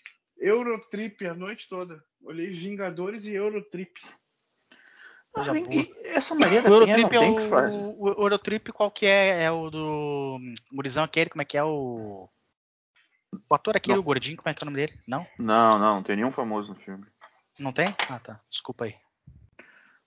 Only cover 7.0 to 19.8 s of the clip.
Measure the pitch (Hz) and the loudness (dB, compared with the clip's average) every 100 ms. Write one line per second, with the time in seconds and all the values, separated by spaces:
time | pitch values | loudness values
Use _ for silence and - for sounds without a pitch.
7 | 226 233 220 220 214 139 127 208 202 214 | 4 4 4 2 2 2 2 -2 -8 -4
8 | 202 202 202 202 - 214 - - 208 - | -2 0 0 0 -2 -6 -6 -2 -2 2
9 | 202 196 190 175 160 165 160 156 156 151 | 4 6 4 2 0 0 -4 -6 -4 -4
10 | 147 143 135 131 127 117 _ 139 135 135 | -4 -4 -4 -8 -12 -16 _ -8 -4 -2
11 | 156 160 165 156 139 147 156 147 127 117 | -2 0 -2 -4 -4 -2 -2 -2 -4 -6
12 | 104 98 90 _ _ _ _ _ _ _ | -10 -12 -18 _ _ _ _ _ _ _
13 | _ _ _ - - 147 214 202 190 202 | _ _ _ -12 2 2 2 0 2 0
14 | 156 131 131 165 165 143 151 139 151 - | 2 0 -2 -6 -6 -6 -6 -4 -4 -6
15 | - 135 175 - 110 113 113 107 107 98 | -8 -8 -8 -6 2 6 6 6 4 2
16 | 101 101 127 135 113 107 104 95 - 98 | 0 -2 -2 -2 -4 -4 -8 -12 -16 -18
17 | 101 _ - _ _ - 135 127 185 196 | -18 _ -20 _ _ -12 -6 -2 -2 -2
18 | - 120 - 107 _ - - - 113 - | -6 -8 -14 -20 _ -12 -10 -8 -10 -10
19 | _ _ - - _ - - _ | _ _ -20 -20 _ -20 -20 _